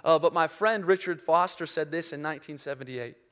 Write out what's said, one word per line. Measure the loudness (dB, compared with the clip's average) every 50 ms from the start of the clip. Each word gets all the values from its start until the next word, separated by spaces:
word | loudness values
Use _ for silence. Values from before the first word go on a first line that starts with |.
| 2
uh, | 4 4 6
but | 4 2 2
my | 2 0 0
friend | 0 0 0 0 2 2 2
Richard | 2 2 2 2 -2 -6 -4
Foster | 0 4 4 4 4 2 -2 -6 -8 -6
said | -4 -4 -4 -4
this | -4 -4 -6 -6 -8
in | -8 -6
nineteen | -6 -8 -8 -10 -14 -14 -10
seventy-eight, | -8 -8 -8 -8 -10 -10 -10 -8 -10 -10 -12 _ _ _